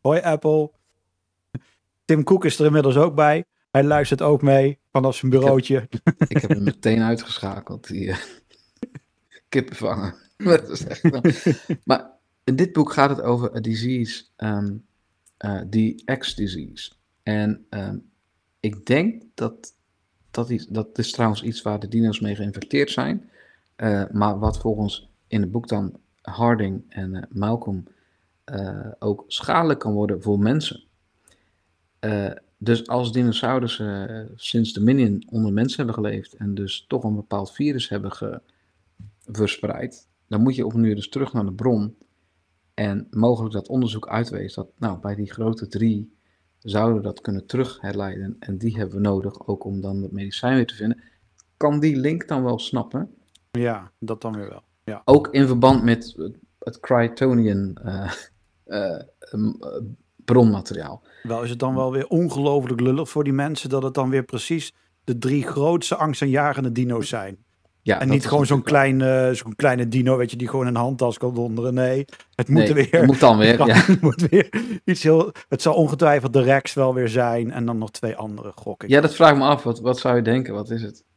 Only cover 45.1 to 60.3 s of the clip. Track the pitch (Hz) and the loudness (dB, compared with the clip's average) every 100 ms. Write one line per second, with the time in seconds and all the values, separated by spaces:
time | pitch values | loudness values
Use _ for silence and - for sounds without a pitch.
45.1 | 101 101 - 113 113 104 - 113 107 107 | -8 -8 -4 -4 -4 -8 -2 0 0 -6
46.1 | _ _ _ _ _ 110 101 113 110 98 | _ _ _ _ _ -4 0 2 0 -4
47.1 | 90 - 98 - 123 127 - 104 101 98 | -10 -8 -8 -6 -4 -4 -6 -10 -8 -8
48.1 | 98 98 113 - 95 113 110 98 98 104 | -8 -10 -12 -10 -6 -4 -4 -6 -2 0
49.1 | 98 98 - - 101 98 98 98 98 98 | 0 -4 -10 -8 -8 -6 -8 -6 -8 -8
50.1 | 98 98 - 123 131 117 - 107 120 _ | -8 -10 -6 0 0 0 -2 -4 -4 _
51.1 | _ _ _ _ _ 151 147 156 139 139 | _ _ _ _ _ 0 2 2 2 -2
52.1 | 165 - 147 127 117 - 127 - 127 196 | -4 -4 -4 -2 -4 -4 -6 -6 -8 -8
53.1 | _ _ _ _ 120 120 110 95 _ 110 | _ _ _ _ -4 -4 -4 -10 _ -10
54.1 | 107 117 104 101 98 _ _ - 104 - | -8 -8 -10 -12 -16 _ _ -14 -8 6
55.1 | 143 - 139 135 127 131 135 113 117 - | 6 6 2 4 6 6 6 4 0 -2
56.1 | - 85 - _ _ - - - 123 117 | -12 -12 -12 _ _ -14 -14 0 2 2
57.1 | 117 131 120 110 98 98 92 110 95 98 | 0 0 2 2 0 -4 -8 -10 -8 -8
58.1 | - - _ _ _ _ 101 95 82 - | -12 -16 _ _ _ _ -6 -4 -6 -12
59.1 | _ - 107 110 - - - 107 - _ | _ -12 -4 -4 -6 -12 -12 -12 -16 _
60.1 | _ - | _ 2